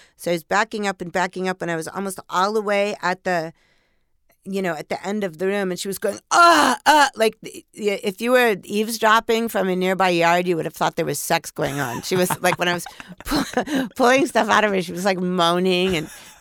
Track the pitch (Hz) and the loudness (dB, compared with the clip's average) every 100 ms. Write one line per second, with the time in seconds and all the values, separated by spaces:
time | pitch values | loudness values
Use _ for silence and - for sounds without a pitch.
0 | _ _ - 175 - 190 226 220 202 190 | _ _ -4 -4 -2 -2 0 -2 -6 -6
1 | 175 185 180 185 185 185 170 165 160 190 | -6 -4 -4 -2 -6 -4 -4 -6 -6 -8
2 | 196 190 - 175 196 220 202 202 202 208 | -8 -10 -4 0 0 0 0 0 0 -2
3 | 175 180 185 175 160 - _ _ _ _ | -4 -4 -2 -2 -4 -12 _ _ _ _
4 | _ _ _ _ - 196 185 151 143 196 | _ _ _ _ -8 -4 -4 -6 -8 -8
5 | 180 208 196 156 190 202 190 175 196 190 | -6 -4 -6 -4 -2 -2 -2 -4 -6 -6
6 | - - - - 339 311 269 247 - 302 | -6 -6 0 6 6 6 4 2 4 4
7 | 285 208 220 - - - - - 208 202 | 4 2 0 0 -12 -16 -18 -6 -4 -2
8 | 208 190 233 254 240 196 - 208 220 226 | -4 -4 2 4 4 0 -2 -4 -4 0
9 | 220 220 220 226 226 208 190 180 185 190 | 4 4 4 0 0 -2 -2 0 0 2
10 | 190 170 165 175 180 170 156 - 160 - | 2 4 4 2 2 -2 -4 -2 -2 -2
11 | 156 147 - 165 - - 147 139 131 117 | -4 -4 -2 -2 -2 -6 -4 -4 -6 -6
12 | - 185 180 - 180 165 180 175 - - | -2 0 0 0 0 0 -2 -2 -6 -16
13 | - 180 - 294 240 - 247 285 262 - | -20 -16 -6 -4 -2 -4 -2 -2 -4 2
14 | 247 262 277 226 214 208 214 196 175 175 | 4 4 2 0 2 4 4 0 -4 -2
15 | 196 185 180 185 170 175 185 180 185 170 | -2 0 0 2 2 2 2 2 0 -2
16 | 160 - - - | -4 -12 -20 -12